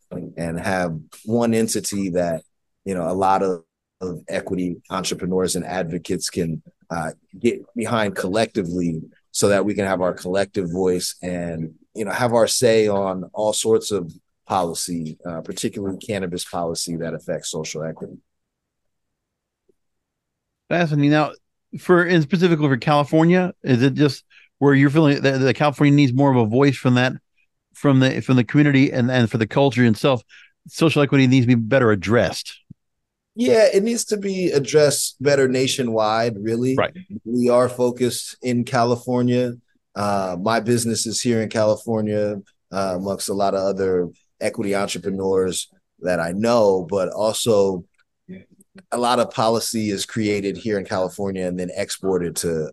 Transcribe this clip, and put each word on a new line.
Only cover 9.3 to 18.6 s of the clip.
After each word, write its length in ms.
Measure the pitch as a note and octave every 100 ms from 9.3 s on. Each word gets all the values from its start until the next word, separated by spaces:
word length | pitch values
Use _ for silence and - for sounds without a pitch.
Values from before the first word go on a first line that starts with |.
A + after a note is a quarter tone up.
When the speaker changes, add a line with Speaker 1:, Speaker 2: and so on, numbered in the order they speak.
Speaker 1:
so 180 | - G#2
that 160 | G2+ G2
we 80 |
can 120 | G2 F#2+
have 140 | F#2
our 140 | F2+
collective 580 | F2 F2+ F#2+ G2 G#2+ F2+
voice 460 | F2+ F#2 F2+ - -
and, 520 | F2+ F2 E2+ E2 D#2+ - _ G#2+
you 100 | G2+
know, 60 |
have 200 | F#2 B2
our 160 | A#2 G#2+
say 400 | - A#2+ A2+ G#2+
on 420 | G2 G2 F#2+ F2
all 180 | F#2+ G#2+
sorts 400 | G#2 A2+ A2 -
of 180 | G2+ E2 E2 _ _ _
policy, 720 | G2 F2 D#2+ - E2+ D#2 D#2 F2
uh, 160 | E2
particularly 560 | D#2+ F#2+ F2+ G#2 G2 F#2
cannabis 480 | - G2+ F#2 F2 -
policy 500 | F2+ E2+ E2 - E2
that 180 | E2
affects 380 | D#2+ - D#2 -
social 320 | E2 D#2 D#2
equity. 340 | D#2+ D#2+ - - _ _ _ _